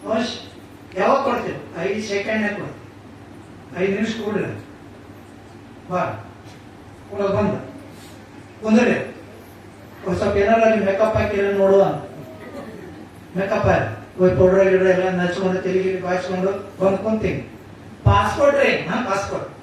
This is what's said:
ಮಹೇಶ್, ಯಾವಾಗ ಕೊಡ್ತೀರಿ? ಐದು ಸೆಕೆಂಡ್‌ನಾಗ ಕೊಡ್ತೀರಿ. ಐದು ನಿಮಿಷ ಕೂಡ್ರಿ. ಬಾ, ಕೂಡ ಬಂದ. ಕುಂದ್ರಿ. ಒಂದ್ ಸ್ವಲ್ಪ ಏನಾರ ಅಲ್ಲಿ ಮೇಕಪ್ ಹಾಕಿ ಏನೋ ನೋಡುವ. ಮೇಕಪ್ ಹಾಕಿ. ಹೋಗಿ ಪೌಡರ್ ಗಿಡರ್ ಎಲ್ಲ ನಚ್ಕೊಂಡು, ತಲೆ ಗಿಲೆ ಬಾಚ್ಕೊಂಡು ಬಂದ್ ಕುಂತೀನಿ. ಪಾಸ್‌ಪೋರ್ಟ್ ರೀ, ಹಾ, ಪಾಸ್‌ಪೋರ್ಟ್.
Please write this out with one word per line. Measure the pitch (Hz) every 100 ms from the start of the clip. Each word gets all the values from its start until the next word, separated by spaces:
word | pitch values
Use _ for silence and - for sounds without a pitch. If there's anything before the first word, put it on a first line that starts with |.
| -
ಮಹೇಶ್, | 226 240 - - - - - - 185
ಯಾವಾಗ | 220 277
ಕೊಡ್ತೀರಿ? | 254 226 196 - - - 196
ಐದು | 214 214
ಸೆಕೆಂಡ್‌ನಾಗ | 196 214 220 202
ಕೊಡ್ತೀರಿ. | 190 143 - - - - - - - - - - 175
ಐದು | 196
ನಿಮಿಷ | 196 220 226
ಕೂಡ್ರಿ. | 208 196 131 104 - - - - - - - - - - - - -
ಬಾ, | 180 131 107 - - - - - - - - -
ಕೂಡ | 202
ಬಂದ. | 202 208 196 131 - - - - - - - - - -
ಕುಂದ್ರಿ. | 214 233 247 - - - - - - - - - - - 190
ಒಂದ್ | 180
ಸ್ವಲ್ಪ | 202 202
ಏನಾರ | 208 226
ಅಲ್ಲಿ | 220 220
ಮೇಕಪ್ | 190 196 220 214
ಹಾಕಿ | 214 202
ಏನೋ | 202
ನೋಡುವ. | 196 196 196 165 147 - - - - - - - - - - - - - 180
ಮೇಕಪ್ | 196 208 -
ಹಾಕಿ. | 127 - - - -
ಹೋಗಿ | 180 -
ಪೌಡರ್ | 185 190 190
ಗಿಡರ್ | 185 190
ಎಲ್ಲ | 180 185 180
ನಚ್ಕೊಂಡು, | 175 185 185 185
ತಲೆ | 185
ಗಿಲೆ | 185 185 185
ಬಾಚ್ಕೊಂಡು | 180 185 - 180 190 196 - -
ಬಂದ್ | 190 196
ಕುಂತೀನಿ. | 214 220 175 143 - - - - - -
ಪಾಸ್‌ಪೋರ್ಟ್ | - 202 220 - 285 277
ರೀ, | 240 - 165
ಹಾ, | 220 214
ಪಾಸ್‌ಪೋರ್ಟ್. | 196 - 190 135 -